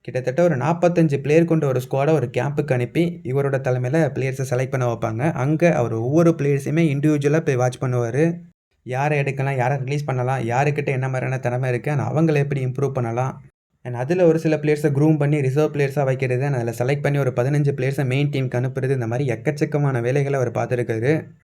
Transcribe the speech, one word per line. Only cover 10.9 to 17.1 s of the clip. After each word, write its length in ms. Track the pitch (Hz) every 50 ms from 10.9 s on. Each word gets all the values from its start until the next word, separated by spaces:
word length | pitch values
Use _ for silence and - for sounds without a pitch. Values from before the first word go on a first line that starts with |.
| 139 127 131
மாதிரியான 320 | 135 131 127 127 131 127 131
திறமை 300 | 127 131 120 127 131 127
இருக்கு, 220 | 123 120 - 147
and 100 | 151 139
அவங்கள 340 | 107 - 127 151 165 160 151
எப்படி 300 | 143 143 143 147 139 131
இம்ப்ரூவ் 280 | 127 123 - 139 135
பண்ணலாம், 400 | 135 131 120 117 113 120 131 131 131 - - - _ _ _ _ _ _ _
and 100 | 127 123
அதுல 320 | 120 131 135 180 185 180
ஒரு 120 | 165 156 165
சில 180 | - 160 156
பிளேயர்ஸை 340 | 151 147 151 151 147 151 156
க்ரூம் 260 | 139 135 147 156 156 147
பண்ணி 220 | 143 143 147 151
ரிசர்வ் 340 | 139 131 131 147 151 151 151
பிளேயர்ஸா 300 | 147 143 135 135 147 143
வைக்கிறது, 400 | 131 131 131 135 123 127 123 139
and 100 | 135 123
அதுல 180 | 123 117 117 113 -
செலக்ட் 240 | 120 127 143 143
பண்ணி 160 | 143 143